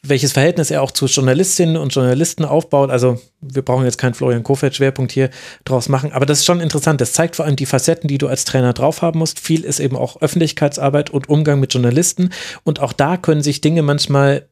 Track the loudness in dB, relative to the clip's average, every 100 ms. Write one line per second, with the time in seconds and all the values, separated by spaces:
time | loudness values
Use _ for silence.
0 | 0 0 2 2 2 2 -2 -2 -2 -2
1 | -2 0 2 2 2 2 0 0 -2 0
2 | 2 2 0 -2 0 0 2 0 2 2
3 | 2 0 _ _ -8 -6 -2 0 0 0
4 | -4 0 -2 -2 -2 0 0 0 0 0
5 | -4 0 -2 -4 -20 -18 -2 -2 0 -2
6 | 0 -2 0 2 2 0 0 0 0 0
7 | 0 0 -2 -2 -2 -2 0 0 0 0
8 | -2 -2 -2 -4 -2 0 0 2 0 0
9 | -2 0 -4 -6 -2 -2 0 -4 -2 -2
10 | -6 -2 -2 0 -2 0 -2 0 0 0
11 | -2 -4 2 2 4 2 2 2 2 2
12 | 0 0 -2 -2 -14 -6 -4 -2 -4 0
13 | 0 0 0 2 0 0 0 2 2 0
14 | 2 2 4 0 _